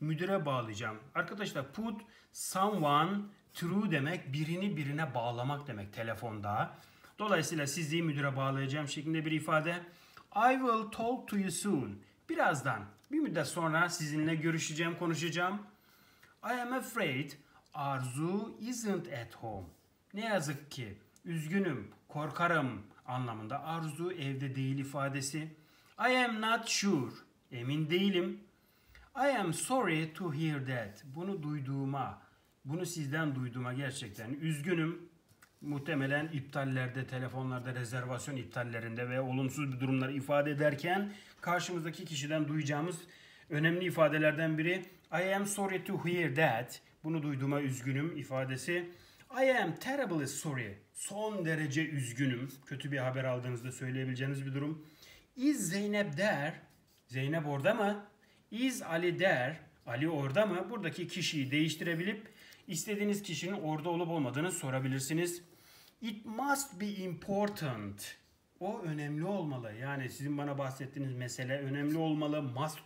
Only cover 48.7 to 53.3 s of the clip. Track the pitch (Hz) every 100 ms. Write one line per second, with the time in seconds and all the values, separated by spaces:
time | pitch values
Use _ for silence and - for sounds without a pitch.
48.7 | 175 175 - - - - 254 269 240 180
49.7 | - 240 277 226 165 135 - 160 131 107
50.7 | 101 - - - 202 214 202 160 160 151
51.7 | 135 156 143 117 113 135 120 135 - -
52.7 | 131 143 143 127 131 131